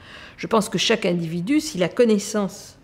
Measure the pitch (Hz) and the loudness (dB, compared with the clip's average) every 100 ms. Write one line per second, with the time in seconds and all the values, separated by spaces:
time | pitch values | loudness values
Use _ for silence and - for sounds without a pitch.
0 | - - - - - 226 196 175 - 220 | -20 -20 -20 -12 0 0 2 0 2 2
1 | 190 175 165 175 180 294 294 180 170 - | 2 0 -2 -4 0 0 0 -2 -2 4
2 | 240 214 - 214 196 - - - | 4 4 0 -2 -4 -6 -20 -20